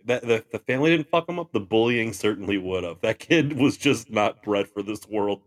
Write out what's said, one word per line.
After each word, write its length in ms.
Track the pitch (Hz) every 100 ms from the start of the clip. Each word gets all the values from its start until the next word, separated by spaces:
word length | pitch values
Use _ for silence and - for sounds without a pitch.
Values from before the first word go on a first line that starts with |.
| 110
that, 160 | 123
the, 120 | 120 113
if 140 | -
the 80 | 107
family 300 | - 131 156
didn't 180 | 165 151
fuck 200 | 170 165
him 100 | 175
up, 120 | 165
the 80 | 113
bullying 520 | 95 113 117 120 113
certainly 460 | 104 110 101 98 101
would 260 | 92 92
have. 160 | 87 82
That 180 | 113 110
kid 360 | - 165 143 151
was 180 | 135 -
just 320 | 143 123 -
not 320 | 107 101 -
bred 260 | - 101 98
for 140 | 104
this 260 | 101 104 -
world, 320 | 104 101 101